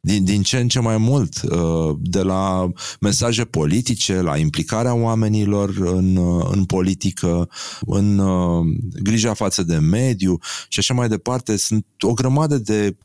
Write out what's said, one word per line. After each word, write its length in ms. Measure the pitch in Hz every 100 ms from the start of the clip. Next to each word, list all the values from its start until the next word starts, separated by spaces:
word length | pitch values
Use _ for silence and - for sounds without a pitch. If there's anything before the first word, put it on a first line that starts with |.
Din, 240 | - 101
din 180 | 92 101
ce 160 | 98 131
în 100 | 120
ce 120 | 131
mai 160 | 113 110
mult, 460 | 113 139 90 -
uh, 540 | - 85 82 82 80 76
de 220 | 87 92
la 500 | 95 95 95 92 92 90 - -
mesaje 440 | 101 98 120 113
politice, 760 | 117 - 76 101 123 113 - 92
la 160 | 87 73
implicarea 580 | 151 147 - 110 123
oamenilor 800 | 120 117 113 110 107 101 101 101 95
în, 380 | 90 92 92 92
uh, 320 | 87 87 87
în 140 | 95
politică, 840 | 90 95 92 95 98 - 90 85 87 - - - -
în, 320 | 92 101 101
uh, 480 | 98 92 90 85 82 76 101 -
grija 320 | 98 113 113
față 280 | 104 101 -
de 140 | 85 82
mediu 600 | 78 104 131 107 92 85 - - -
și 100 | -
așa 160 | 101
mai 140 | 123 120
departe. 480 | 107 - 127 - 104
Sunt 300 | - 110 - _
o 120 | -
grămadă 460 | 110 127 139 156 143
de 380 | 104 107 104 92